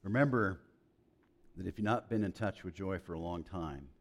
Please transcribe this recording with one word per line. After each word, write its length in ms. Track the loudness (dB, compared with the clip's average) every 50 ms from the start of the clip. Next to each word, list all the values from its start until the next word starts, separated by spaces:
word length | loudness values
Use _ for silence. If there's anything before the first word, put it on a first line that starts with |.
| -2
Remember 560 | 0 4 4 6 6 6 4 4 4 2 -2 -10 -20 _ _ _ _ _ _ _ _ _ _ _ _ _ _ -20 -18 -12
that 100 | -6 -6
if 120 | -6 -4 -2
you've 80 | 2
not 240 | 2 2 2 0 0
been 120 | 0 2 2
in 100 | 0 0
touch 320 | 0 -2 -2 -2 -2 -8
with 100 | -10 -6
joy 240 | -4 -2 -2 -2 -2
for 160 | -4 -6 -6
a 40 | -4
long 240 | -4 -4 -4 -4 -6
time 420 | -6 -6 -4 -4 -4 -6 -8 -12 -16 -20 _